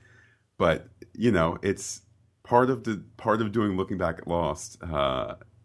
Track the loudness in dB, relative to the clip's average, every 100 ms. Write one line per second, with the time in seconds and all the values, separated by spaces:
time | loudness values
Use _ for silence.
0 | _ -20 _ _ _ 2 2 2 -2 -20
1 | -16 0 2 4 2 0 -2 -4 -6 -14
2 | _ _ _ _ 2 4 4 0 -2 -6
3 | -8 -6 0 0 0 0 0 0 -2 -2
4 | -4 -4 -4 -2 -2 -4 -10 -14 -6 0
5 | 0 0 -6 -10 -18 _